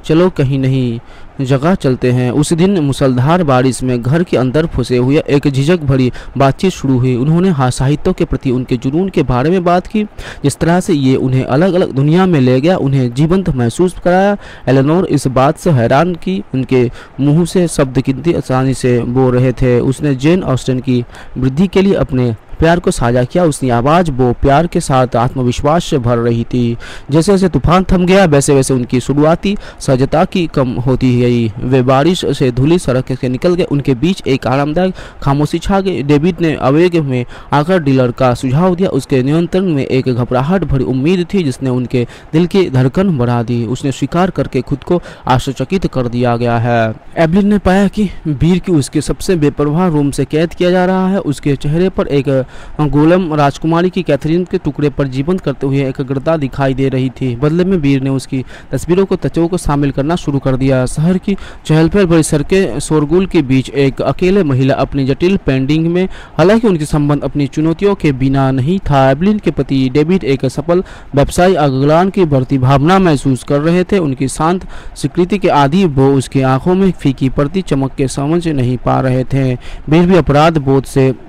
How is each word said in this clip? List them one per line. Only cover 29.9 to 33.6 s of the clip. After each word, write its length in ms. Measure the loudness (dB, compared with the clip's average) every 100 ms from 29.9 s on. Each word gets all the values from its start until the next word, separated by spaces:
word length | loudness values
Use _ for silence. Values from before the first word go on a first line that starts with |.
| 0 2 2 0
की 220 | 0 -2
कम 220 | -2 -2
होती 520 | -2 -2 0 2 2
गई। 320 | 2 2 -2 -4
वे 220 | 0 0
बारिश 440 | 2 2 2 0 -2
से 260 | 0 -2
धुली 280 | 0 2 2
सड़क 380 | 2 -2 -2 -4
से 80 | -4
निकल 260 | -2 0
गए। 80 | 0